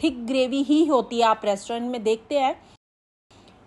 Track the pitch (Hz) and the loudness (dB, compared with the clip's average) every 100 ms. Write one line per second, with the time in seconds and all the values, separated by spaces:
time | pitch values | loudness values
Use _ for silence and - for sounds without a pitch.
0 | 320 254 233 262 254 269 269 302 311 269 | -4 -4 -4 -2 0 0 2 4 4 2
1 | 220 233 226 220 208 196 - 233 240 247 | 0 0 2 2 0 -4 -4 -8 -6 -4
2 | 214 226 - 285 262 339 - - _ _ | -2 -2 -2 -2 0 -4 -12 -20 _ _
3 | _ _ _ - - _ | _ _ _ -20 -20 _